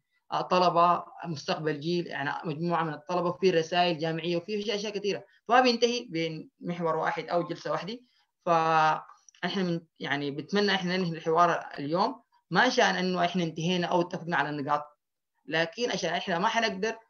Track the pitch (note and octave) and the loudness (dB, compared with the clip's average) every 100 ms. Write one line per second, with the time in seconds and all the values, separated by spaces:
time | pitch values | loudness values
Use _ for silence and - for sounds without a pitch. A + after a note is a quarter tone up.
0 | _ _ _ D3+ D#3 F3+ F3 E3 F3 F3 | _ _ _ -6 2 4 6 6 6 4
1 | - - F3 C#3+ - E3+ D#3 D3 D#3+ F3 | -2 -12 -8 -6 -4 -2 -2 -2 -2 -4
2 | E3+ C#3+ C#3+ - E3 D3 E3+ E3 E3 D3 | -4 -6 -6 -4 -6 -4 -2 0 -2 -6
3 | - F3+ F3 F3 F#3+ E3 D#3+ F3 F3+ D#3 | -4 -2 -2 2 2 2 2 2 2 0
4 | D#3+ D#3+ E3 E3+ E3+ G#3+ G#3 G#3 G#3+ G#3 | -2 -2 -2 -4 -4 -6 -4 -4 -4 -4
5 | G3+ D3+ - _ - B3 B3+ A#3 A#3 A#3+ | -4 -4 -8 _ 2 4 6 4 2 0
6 | A#3+ E3 E3 D#3 - _ E3+ E3+ E3 D#3 | -4 -4 -4 -6 -12 _ -8 -2 0 0
7 | E3+ E3 D#3+ F3 D#3+ - D#3 D#3 E3+ A#3+ | -2 -4 -2 -2 -2 -6 -4 -6 -6 -12
8 | _ _ _ _ F3+ E3 D#3+ D#3+ D#3 E3 | _ _ _ _ 0 2 4 4 4 2
9 | - - _ _ F3+ G3 F3+ E3+ - _ | -6 -20 _ _ -4 -2 0 -2 -6 _
10 | D3 C#3+ C#3+ C#3+ - G3+ G3+ F#3+ F3+ F#3 | -4 -4 -4 -6 -2 0 2 0 0 0
11 | F3 D#3+ E3 D#3+ E3+ D#3 - - C#3+ F3 | -2 -2 0 4 4 2 -4 -8 -2 0
12 | A#3 C4 _ _ _ F3 B3 B3 G3 F3+ | 0 -2 _ _ _ 2 4 4 2 2
13 | F#3 F3+ F3 F#3 E3 D#3 E3 F3+ E3 F3 | 0 0 0 0 -2 -2 -2 0 2 0
14 | E3+ F3+ E3 D3 D3 D3 C#3 D3 - _ | 0 -4 -2 -2 -2 -4 -2 -2 -4 _
15 | _ _ _ _ - D#3+ E3 - A#3+ F#3 | _ _ _ _ -4 -2 -2 -2 -4 -2
16 | E3 F3+ G3 E3+ G#3 A#3 A3 F#3+ A3 - | -2 -4 -2 0 0 0 -2 -2 -6 -6